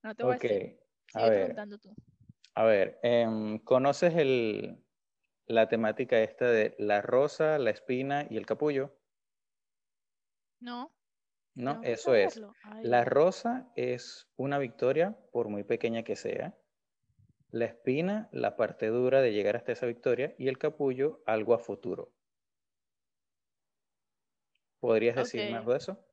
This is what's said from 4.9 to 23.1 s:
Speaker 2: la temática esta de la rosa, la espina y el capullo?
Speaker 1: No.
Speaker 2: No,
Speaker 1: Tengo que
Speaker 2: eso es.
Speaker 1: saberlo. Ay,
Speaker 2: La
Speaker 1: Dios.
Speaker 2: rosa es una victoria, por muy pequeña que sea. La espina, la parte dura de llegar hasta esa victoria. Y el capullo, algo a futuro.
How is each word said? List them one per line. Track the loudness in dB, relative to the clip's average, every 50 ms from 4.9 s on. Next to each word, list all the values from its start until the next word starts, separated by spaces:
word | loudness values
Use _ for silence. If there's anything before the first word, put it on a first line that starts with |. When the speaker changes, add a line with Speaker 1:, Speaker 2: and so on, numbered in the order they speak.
| _ _ _ _ _ _ _ _ _ _ _
Speaker 2:
la | 0 4 4 4 4
temática | 2 0 0 -2 -2 -4 -2 2 2 2
esta | 2 2 -2 -2 2 2
de | 4 4 2 0 -2 -4
la | -2 0 0 0
rosa, | 0 2 2 2 2 2 0 0 0 0 2 2
la | 0 0
espina | -2 -2 -4 -4 -4 -2 -2 -2 -4 -4 -4 -4
y | -8
el | -8 -4
capullo? | -4 -2 0 0 0 0 -2 -4 -6 _ _ _ _ _ _ _ _ _ _ _ _ _ _ _ _ _ _ _ _ _ _ _ _ _ _ _ _ _ _ _ _ _ _
Speaker 1:
No. | -14 -12 -10 -10 -10 -12 _ _ _ _ _ _ _ _ _ _ _ _ _
Speaker 2:
No, | -6 -6 -6 -6 -4
Speaker 1:
Tengo | -4
que | -4 -4
Speaker 2:
eso | -2 2 4 6
es. | 6 6 4 0 -6 -16
Speaker 1:
saberlo. | -18 -20 _
Ay, | -20 -20 -14 -6 -2
Speaker 2:
La | 2 4 4 4
Speaker 1:
Dios. |
Speaker 2:
rosa | 4 4 4 4 4 2 -2 -4 -4 -4 -4 -10 -12 _
es | -6 -4 -4 -4 -6 -8 -16 -20 -20 -20 _ _
una | -6 -4 -2 -2 -2
victoria, | -2 -4 -4 0 0 2 2 2 0 0 -2 -12 _ _
por | -4 -4 -4 -2
muy | -4 -6 -2
pequeña | -4 -2 -2 0 -2 -2 -4 -4
que | -6 -8
sea. | -6 -6 -6 -6 -4 -6 -8 -12 _ _ _ _ _ _ _ _ _ _ _ _ _ _ _ _ _ _ _
La | -4 -4 -4
espina, | -4 -4 -6 _ -2 -2 0 0 -2 -4 -4 -8 -10 -6
la | -4 -4 -2 0
parte | 0 -2 -2 -2 -4 -4
dura | -2 0 0 2 4 4 4
de | 4 4 2
llegar | 2 0 0 -2
hasta | -2 -4 -6 -6
esa | -4 -4
victoria. | -6 -6 -2 0 0 0 0 -2 -6 -6
Y | -4 -4 -4
el | -2
capullo, | -2 -4 -4 -2 0 -2 -2 0 0 -2 -2 -2 -4 _
algo | -2 -2 0 4 2 2
a | 2
futuro. | 2 -8 -10 -8 -6 -8 -8 -8 -10 _ _ _ _ _ _ _ _ _ _ _ _ _ _ _ _ _ _ _ _ _